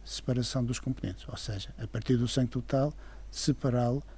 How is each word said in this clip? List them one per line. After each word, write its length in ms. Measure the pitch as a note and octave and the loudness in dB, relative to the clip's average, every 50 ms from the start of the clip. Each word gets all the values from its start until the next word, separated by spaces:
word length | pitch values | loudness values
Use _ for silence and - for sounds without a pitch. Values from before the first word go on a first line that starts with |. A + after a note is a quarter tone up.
| - | -12
separação 600 | - - - - - B2 B2 A#2+ - - C3 A#2+ | -8 -8 -4 0 0 2 2 2 0 0 0 0
dos 140 | A#2 B2 - | 0 0 -2
componentes, 460 | - B2+ C3+ - - F#2 F#2 - - - | -2 -2 -2 -2 -2 -6 -6 -6 -10 -10
ou 100 | - - | -10 -8
seja, 320 | - - G#2 G2 - - - - | -6 -4 -4 -6 -6 -8 -8 -8
a 80 | A#2 G2+ | -8 -6
partir 300 | - A2+ - - B2+ A#2 | -4 -4 2 4 4 6
do 100 | A#2+ A#2+ | 6 4
sangue 220 | - C#3 B2+ A#2 | 4 4 2 2
total, 440 | - B2+ - - - C3+ C#3 D3+ D3 - - - - - - - | 2 -2 -2 2 2 4 4 2 0 -4 -12 -14 -14 -14 -12 -10
separá-lo 720 | - - - D#3+ C#3 - - C3+ A#2+ B2 A#2+ A#2+ B2 C#3+ - - - | -6 -2 2 2 2 2 2 2 4 4 4 4 2 0 -4 -6 -14